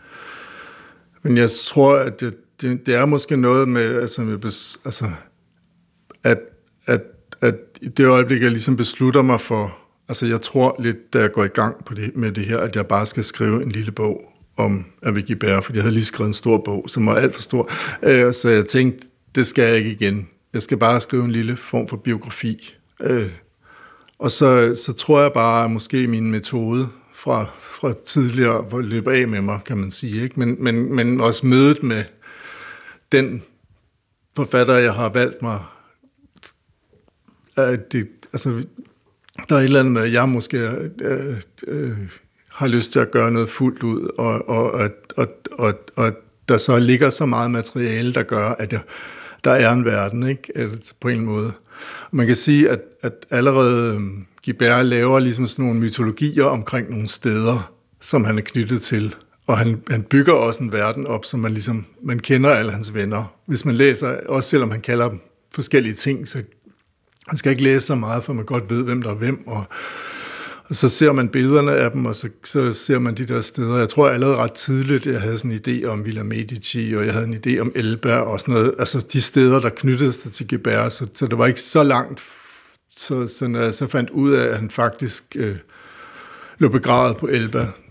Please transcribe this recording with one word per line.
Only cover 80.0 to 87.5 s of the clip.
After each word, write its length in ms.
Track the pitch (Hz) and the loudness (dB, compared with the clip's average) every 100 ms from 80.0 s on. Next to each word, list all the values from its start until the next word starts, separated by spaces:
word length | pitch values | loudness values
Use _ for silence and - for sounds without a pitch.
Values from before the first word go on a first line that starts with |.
| 139 | 0
sig 200 | 127 - | -2 -8
til 160 | - 113 | -10 -6
Guibert, 460 | 127 117 110 117 | -4 0 0 0
så, 140 | - 120 | -4 -10
så 140 | - 127 | -6 -2
det 100 | 117 | 2
var 80 | 120 | 2
ikke 160 | 123 | 2
så 220 | - 160 | 2 4
langt, 360 | 143 123 127 135 | 6 4 0 -10
f-, 280 | - - - - - _ _ - | -18 -20 -20 -20 -20 _ _ -14
så, 300 | - 131 120 | -6 -4 -4
så 200 | - 127 | -4 -4
når 120 | 117 | -2
jeg 140 | 117 | -2
så 140 | 104 - | -2 -2
fandt 220 | 135 120 | -2 -2
ud 220 | - 139 | 0 4
af, 160 | 139 120 | 4 2
at 120 | 113 | -2
han 100 | 107 | -4
faktisk, 540 | - 120 - 123 - - - | -2 -2 -2 -8 -8 -10 -6
øh, 200 | 110 92 - - - - - - - - - - | -4 -6 -14 -20 -20 -20 -20 -20 -20 -20 -12 0
lå 120 | 147 | 2
begravet 480 | 127 127 123 127 110 | 2 2 2 2 0
på 100 | 151 | -2
Elba, 400 | 127 113 | -2 0